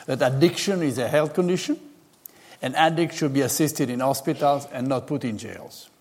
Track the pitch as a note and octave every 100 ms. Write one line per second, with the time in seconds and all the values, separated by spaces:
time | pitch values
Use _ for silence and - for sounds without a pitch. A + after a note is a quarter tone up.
0 | - B2+ B2+ C3 E3+ - G3+ F#3 D3 B2
1 | A2+ D3 D3+ F#3 F3+ F3+ - D4+ - -
2 | _ _ - - - - C3 C#3+ D#3+ E3
3 | D#3+ - D3+ C#3 B2+ - D3+ D3+ B2+ B2
4 | C3 C3+ E3 D3 C#3+ C#3+ C3+ C3 C3 B2+
5 | - C#3 A#2+ G#2 - F2+ - - - _